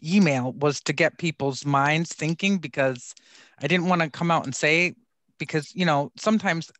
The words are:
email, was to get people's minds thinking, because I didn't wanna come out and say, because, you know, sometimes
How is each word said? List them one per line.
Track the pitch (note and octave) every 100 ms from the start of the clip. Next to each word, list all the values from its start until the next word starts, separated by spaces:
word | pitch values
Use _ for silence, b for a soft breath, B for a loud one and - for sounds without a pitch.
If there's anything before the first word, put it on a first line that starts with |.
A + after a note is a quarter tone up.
email, | D#3 G3+ E3+ C3+ B2+
was | C3 D3 C#3
to | -
get | D3 D#3+ -
people's | E3+ - C#3 B2+
minds | C#3+ C#3 C#3+ D#3 E3
thinking, | - D#3 E3+ G3 G3
because | D3+ C#3+ C3 B2+ - - B B B B
I | C#3+
didn't | F3+ F3
wanna | F3+ D#3
come | - E3+
out | D#3+
and | C3+
say, | C3 D3+ D#3+ F3 - _ _ _ _
because, | D#3+ D#3+ C#3+
you | -
know, | F3 C#3+ C#3+ -
sometimes | - A3 G3 E3 D#3+ _